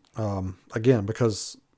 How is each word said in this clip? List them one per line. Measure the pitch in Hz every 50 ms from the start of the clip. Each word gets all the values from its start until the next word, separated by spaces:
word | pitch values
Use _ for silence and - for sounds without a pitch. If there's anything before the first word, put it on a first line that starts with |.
| _ _ _
Um, | - 110 104 98 95 92 95 92 - _ _ -
again, | 117 110 127 131 113 101
because | 98 110 - 123 113 104 - - - - - _ _ _